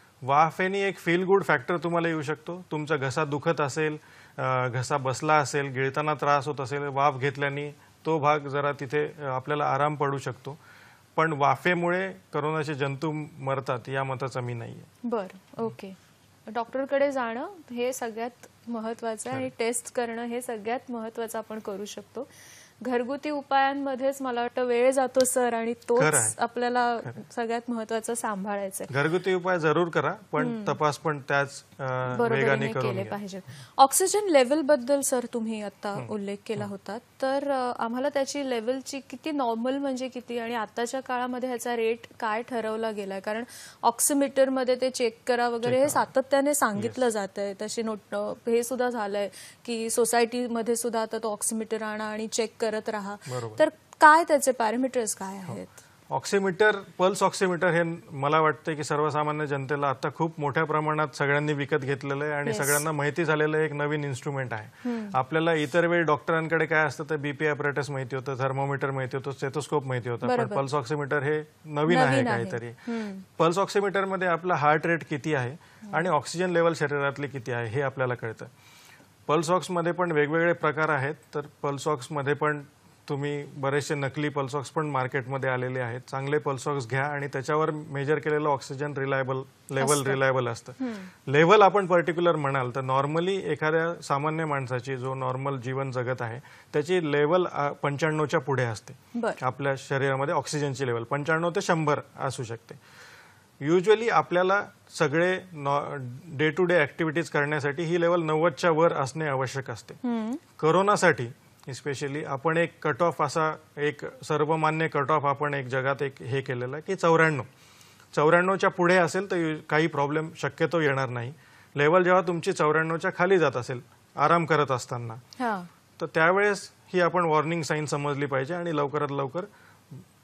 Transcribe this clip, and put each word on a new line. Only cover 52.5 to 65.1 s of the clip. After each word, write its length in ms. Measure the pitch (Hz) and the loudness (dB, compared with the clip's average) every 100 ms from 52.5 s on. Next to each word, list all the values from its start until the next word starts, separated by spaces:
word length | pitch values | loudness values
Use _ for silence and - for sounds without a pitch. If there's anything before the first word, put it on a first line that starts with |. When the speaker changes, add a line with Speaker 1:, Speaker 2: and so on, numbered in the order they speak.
| - | -2
Speaker 2:
करत 280 | 226 214 220 | -2 -2 -4
राहा. 260 | 214 196 | -6 -6
Speaker 1:
बरोबर. 440 | 208 135 127 117 107 | -10 -6 -6 -4 2
Speaker 2:
तर 100 | 311 - _ - | 0 0 _ 8
काय 240 | 311 311 349 | 10 10 6
त्याचे 240 | 294 - | 2 2
पॅरामीटर्स 600 | 247 220 240 262 254 214 | 0 0 0 -2 -2 -4
काय 220 | - 190 196 180 | -6 -8 -10 -10
Speaker 1:
हो. 60 | |
Speaker 2:
आहेत? 140 | - 92 - - _ - | -10 -12 -18 -20 _ -6
Speaker 1:
ऑक्सिमीटर, 640 | 143 - 202 196 170 214 202 - - | -4 0 0 2 4 4 4 -4 2
पल्स 240 | 180 196 | 2 4
ऑक्सिमीटर 460 | 190 - 190 175 185 | 2 2 0 2 2
हे 140 | 165 170 165 - | 4 2 -2 -10
मला 300 | 135 139 156 | -2 4 6
वाटतं 340 | 156 147 - | 4 2 -4
की 100 | 151 | -4
सर्वसामान्य 640 | 147 147 151 147 151 151 151 | -2 0 2 0 0 -2 -2
जनतेला 420 | 143 131 143 143 | -2 -2 0 0
आता 200 | 127 156 | 0 -4
खूप 260 | - 165 160 | -2 -4 -2
मोठ्या 240 | 143 143 | -2 0
प्रमाणात 440 | 156 156 151 156 151 - | 0 0 0 0 -2 0
सगळ्यांनी 360 | 143 143 151 | 2 2 2
विकत 240 | 147 139 151 | -2 0 0
घेतलेलं 480 | 131 139 139 139 | 0 -4 -4 -4
आहे 80 | 151 | -2
आणि 180 | 147 143 | -2 -2
Speaker 2:
येस. 80 | 143 | -2
Speaker 1:
सगळ्यांना 340 | 139 147 156 | 2 2 2
माहिती 320 | 151 143 147 | 0 -2 0
झालेलं 340 | 160 151 151 156 | 0 2 2 2
एक 140 | 156 | 0
नवीन 320 | 147 143 151 | -2 -2 -2
इन्स्ट्रुमेंट 480 | 143 127 156 139 123 | -2 -6 -6 -4 -4
आहे. 360 | 113 110 - 247 | -6 -10 -10 -6
Speaker 2:
हम्म. 200 | 233 214 | -6 -4